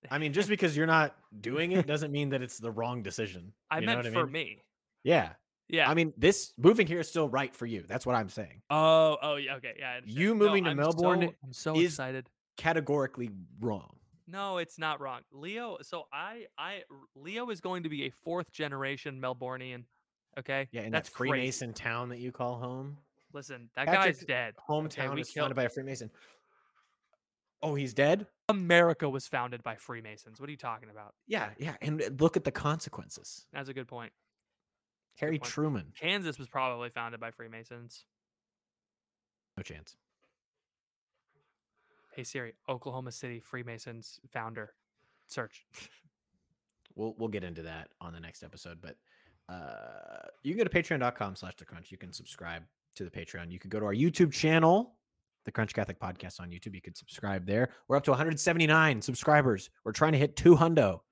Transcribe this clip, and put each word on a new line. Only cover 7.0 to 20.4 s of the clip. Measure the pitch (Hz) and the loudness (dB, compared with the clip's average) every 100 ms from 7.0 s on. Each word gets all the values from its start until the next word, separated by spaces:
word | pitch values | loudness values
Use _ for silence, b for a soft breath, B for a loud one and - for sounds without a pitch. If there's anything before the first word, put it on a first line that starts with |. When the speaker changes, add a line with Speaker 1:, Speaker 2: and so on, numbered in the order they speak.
Speaker 1:
is | 156 | -2
still | 170 151 | 0 2
right | 127 135 | 2 -2
for | - 120 | -4 -6
you. | 107 85 | -6 -6
That's | 127 - | -4 0
what | 120 | 0
I'm | 101 | 0
saying. | - 95 95 _ | -6 -12 -14 _
Speaker 2:
Oh, | 151 156 160 160 151 | 4 6 8 6 4
oh, | 147 147 | -2 -2
yeah, | 135 135 | -4 -6
okay, | 123 - | -8 -10
yeah, | 135 | -8
I | 123 | -10
understand. | 117 123 | -8 0
Speaker 1:
You | 190 | 2
Speaker 2:
No, | 220 208 | 6 6
Speaker 1:
moving | 202 | 6
to | 175 | 2
Speaker 2:
I'm | 143 | 2
Speaker 1:
Melbourne | 151 165 175 180 | 2 4 4 4
Speaker 2:
so, | 170 - | 2 -2
I'm | 135 | -16
so | 123 156 160 | -8 0 4
Speaker 1:
is | 175 | 4
Speaker 2:
excited. | 147 131 131 127 _ _ - | 2 -6 -8 -10 _ _ -2
Speaker 1:
categorically | 160 165 147 143 131 - 120 98 90 - | 0 0 2 0 0 -4 -8 -8 -16 -6
wrong. | 117 101 - - _ _ - | -4 -4 -8 -20 _ _ -16
Speaker 2:
No, | 185 202 185 | -8 -4 -4
it's | 165 - | -6 -4
not | 156 143 | -4 -4
wrong. | 139 123 - | -6 -10 -14
Leo, | 139 156 214 240 185 | -14 -10 -8 -8 -12
so | 147 175 147 | -10 -10 -10
I, | 139 180 233 214 - | -10 -10 -12 -16 -12
I, | 160 196 - 139 131 - | -10 -10 -14 -20 -20 -18
Leo | 147 220 240 | -10 -8 -6
is | 202 | -6
going | 185 185 | -4 -4
to | 160 | -4
be | 151 139 | -6 -6
a | |
fourth | - - 170 170 | -8 -6 -6 -6
generation | - 151 139 135 139 147 131 | -6 -6 -4 -6 -6 -8 -8
Melbourneian, | 131 123 127 127 127 123 120 _ _ _ _ | -6 -6 -8 -10 -12 -14 -16 _ _ _ _
okay? | - | -14